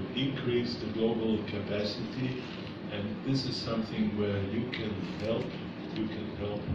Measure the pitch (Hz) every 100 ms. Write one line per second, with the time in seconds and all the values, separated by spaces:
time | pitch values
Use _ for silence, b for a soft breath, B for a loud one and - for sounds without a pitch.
0 | 92 123 135 - 120 120 110 - 107 107
1 | 113 110 110 104 - 104 92 104 107 120
2 | 113 131 127 127 B B B - - 104
3 | 104 - 135 135 120 - - 113 107 110
4 | 107 104 104 101 98 113 113 - 107 95
5 | 87 - 107 110 90 - - - - 110
6 | 107 - - 101 104 104 -